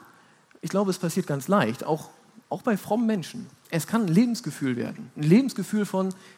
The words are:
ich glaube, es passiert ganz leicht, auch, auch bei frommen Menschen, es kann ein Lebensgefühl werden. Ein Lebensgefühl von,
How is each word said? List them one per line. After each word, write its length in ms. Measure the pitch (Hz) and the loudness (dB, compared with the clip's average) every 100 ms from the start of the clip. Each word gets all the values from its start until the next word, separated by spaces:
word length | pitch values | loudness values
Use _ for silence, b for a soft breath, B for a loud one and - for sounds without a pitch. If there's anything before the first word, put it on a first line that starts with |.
| - b b b b - | -16 b b b b -14
ich 80 | 165 | -4
glaube, 220 | 185 202 | 0 0
es 80 | 180 | 0
passiert 280 | 175 190 180 | -2 -2 -2
ganz 220 | 143 139 | -4 2
leicht, 340 | 196 113 113 | 2 2 0
auch, 260 | - 156 - - _ - - | -4 -4 -6 -20 _ -20 -10
auch 140 | 214 | -6
bei 160 | - 202 | -2 -2
frommen 280 | - 214 226 | 0 0 0
Menschen, 420 | 214 147 - - - - | 0 -4 -12 -16 -18 -6
es 160 | 165 - | -4 0
kann 200 | 226 202 | 0 2
ein 20 | |
Lebensgefühl 720 | 165 240 226 - 143 135 120 | 4 4 2 -6 -4 -2 -2
werden. 340 | 113 - - - | -4 -8 -12 -2
Ein 60 | |
Lebensgefühl 640 | 151 202 269 - 180 214 202 | 6 6 6 -2 -4 -2 0
von, 280 | 190 190 185 B | -2 -2 -4 B